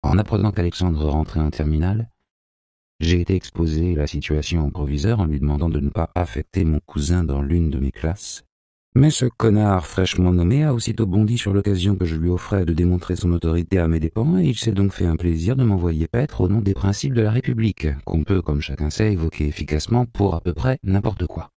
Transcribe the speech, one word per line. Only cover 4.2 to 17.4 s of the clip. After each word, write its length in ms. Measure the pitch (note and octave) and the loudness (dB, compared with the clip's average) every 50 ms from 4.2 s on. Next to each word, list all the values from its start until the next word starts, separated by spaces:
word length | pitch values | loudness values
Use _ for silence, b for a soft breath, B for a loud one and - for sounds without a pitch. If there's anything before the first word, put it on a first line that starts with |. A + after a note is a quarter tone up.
| C#2 - D2+ D2+ D2 - - E2 D#2 | -4 -2 -2 -2 -2 0 0 0 0
au 60 | C#2+ | -2
proviseur 480 | - - D2 C#2 C#2+ D2 D2 G#2 A#2 A2 | -2 -4 -4 -2 -2 0 0 0 0 0
en 60 | F#2 | 0
lui 140 | D#2 D2+ C#2 | 0 0 0
demandant 300 | C2+ D2 D2 D2 E2 E2 | 0 0 0 0 0 0
de 100 | D#2+ D2+ | 0 0
ne 100 | C#2 C#2+ | -2 -2
pas 200 | - - D#2+ - _ | -2 -2 -6 -4 _
affecter 480 | - F2+ - - C#2 D2+ _ - G2 F2+ | -4 -4 -4 -4 -8 -10 _ -2 0 0
mon 160 | D#2+ D#2 D2 _ | 2 0 0 _
cousin 360 | - - - D2 F2 F2 F2+ F2 | -4 -6 -4 -2 0 0 0 0
dans 200 | D2 C#2 C#2 C#2+ | 0 -2 -2 -2
l'une 260 | C#2 E2 F2 E2 D#2 | 0 2 2 2 2
de 80 | C#2 | 0
mes 140 | C2 C2+ C#2+ | 0 -2 -4
classes. 540 | - - - E2 F2 - - - - - _ _ _ _ _ _ _ _ _ _ _ | -4 -4 -4 -4 -4 -4 -8 -14 -14 -16 _ _ _ _ _ _ _ _ _ _ _
Mais 160 | B2+ C#3 D#3 | 4 4 4
ce 140 | D3+ - C3 | 4 2 -2
connard 600 | B2 - _ - A2+ G2+ G#2 G#2+ G#2 G2 F#2 - | -2 -2 _ 2 4 4 4 4 4 2 0 -2
fraîchement 480 | - - - F#2+ F2+ - - F2+ F2+ F2+ | -4 -2 -2 0 0 2 2 2 4 4
nommé 300 | F2+ E2+ F2 A#2+ C#3+ D#3 | 4 4 4 4 2 2
a 100 | D#3 C3 | 2 0
aussitôt 320 | A#2 - - G#2+ - A2+ | 0 -2 -4 -2 -2 -2
bondi 320 | G2 F2 G#2 G#2+ G#2+ A#2+ | 0 2 2 2 2 2
sur 160 | A#2 - G#2 G2 | 0 0 0 0
l'occasion 420 | G2+ G2 G#2 G2+ F2+ F2 G2+ G2+ | 2 2 2 0 2 2 2 2
que 100 | F#2+ F#2 | 2 0
je 100 | E2+ D#2+ | -2 0
lui 120 | D#2+ E2 | 0 0
offrais 380 | F2 F2+ F2 - - G#2 G2 F2+ | 0 0 0 -2 -2 0 0 2
de 80 | D#2+ E2+ | 0 2
démontrer 420 | D#2 F2 F2 F2+ F2+ - - F2+ | 2 4 4 4 2 0 -4 -4
son 160 | E2+ - F2 F2 | 0 0 0 0
autorité 440 | E2+ - E2 D#2+ E2+ E2 - - | 2 0 0 0 0 0 0 0
à 100 | F#2 E2+ | 2 2
mes 120 | E2 E2 E2 | 2 2 2
dépens, 400 | D#2 D#2+ _ A2 A2+ D3+ F3 F#3 | 0 -2 _ 0 0 2 2 2
et 60 | F3 | 2
il 100 | D3 B2 | 2 0
s'est 140 | - - A#2 | 0 -2 -2
donc 220 | G#2 F#2+ G2 G2 - | 2 2 0 0 0
fait 120 | - F#2 | 0 0
un 100 | F2 E2 | 0 0
plaisir 400 | D#2+ F2 F2 E2 D#2+ E2 F#2+ C3 | 0 0 0 0 0 0 0 0
de 80 | C3 B2+ | 2 2
m'envoyer 440 | A2 G2+ F#2 E2+ F2 E2 D#2 E2 | 2 2 2 0 0 0 0 -2
paître 340 | - - A#2+ C3+ D3+ - - | -2 -2 -2 -2 -2 -2 -2
au 80 | G2 F#2 | 0 0
nom 100 | G2+ A2+ | 2 0
des 140 | G#2 G2 G2 | 0 0 -2
principes 400 | - - G2 G2 - - C#3 C3 | 0 0 -2 -2 0 -2 -2 0
de 80 | A#2 | 0
la 80 | A2 G#2+ | 0 2
République, 580 | G#2+ B2 | 0 -2